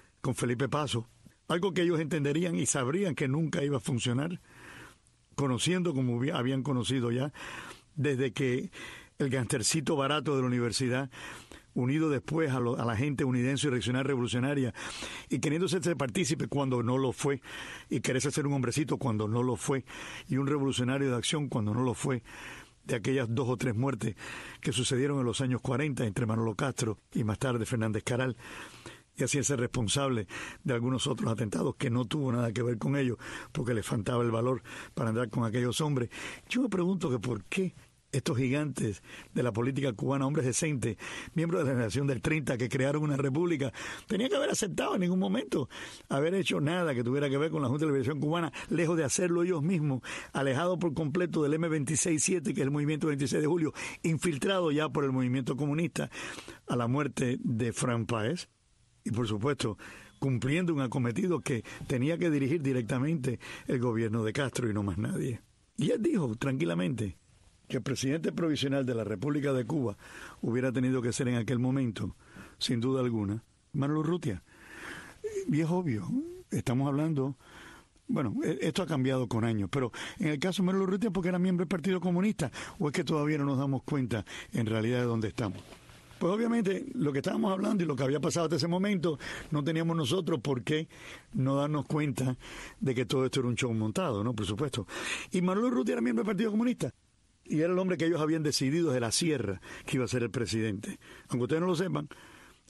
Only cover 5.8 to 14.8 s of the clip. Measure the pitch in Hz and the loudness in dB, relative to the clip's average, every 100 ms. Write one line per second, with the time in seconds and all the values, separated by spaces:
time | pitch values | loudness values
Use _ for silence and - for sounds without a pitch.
5.8 | 175 135 127 120 139 165 123 135 127 127 | 2 2 2 2 0 0 2 0 0 0
6.8 | 113 131 117 120 143 - - - - - | 2 2 2 0 -2 -6 -12 -12 -14 -16
7.8 | - 151 143 131 135 - 135 127 190 - | -10 -2 0 2 0 0 0 0 -2 -10
8.8 | - - - - 143 131 113 139 101 160 | -14 -16 -10 -2 0 0 0 0 2 2
9.8 | 143 151 135 151 131 135 127 123 120 101 | 2 2 2 2 2 2 2 2 2 0
10.8 | 127 127 135 - - - - - - - | 0 0 -2 -8 -14 -14 -18 -20 -6 -2
11.8 | 123 156 160 135 - 160 151 127 120 127 | 2 2 2 0 0 0 2 2 0 0
12.8 | 117 107 147 131 135 127 123 139 147 123 | 0 0 0 0 2 2 2 2 0 0
13.8 | 107 127 139 131 120 120 131 143 123 - | 0 0 0 0 0 0 0 2 0 -2